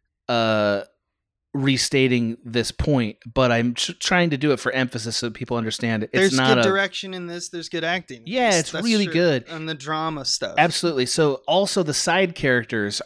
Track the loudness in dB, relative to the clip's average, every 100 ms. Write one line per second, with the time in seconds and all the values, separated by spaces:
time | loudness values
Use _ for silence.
0 | _ _ -4 0 2 2 2 0 -4 _
1 | _ _ _ _ _ -2 2 2 2 2
2 | 4 2 0 -6 -4 -4 -2 -2 0 2
3 | 0 -6 -6 0 2 2 0 -2 -6 -6
4 | 0 2 2 2 0 0 -2 -2 -2 -4
5 | -6 -4 -6 -6 -4 -4 -4 -4 -2 -2
6 | -2 2 2 4 4 6 4 2 -2 -6
7 | -10 -10 -10 -10 -10 -12 -8 -4 -4 -4
8 | -6 -14 -6 0 2 2 0 -4 0 2
9 | 2 2 2 2 -2 -10 -8 -8 -6 -4
10 | -4 -4 -4 -4 -2 2 2 2 0 0
11 | 0 2 2 2 0 2 2 0 0 0
12 | 0 2 0 0 0 0 0 -2 -2 -4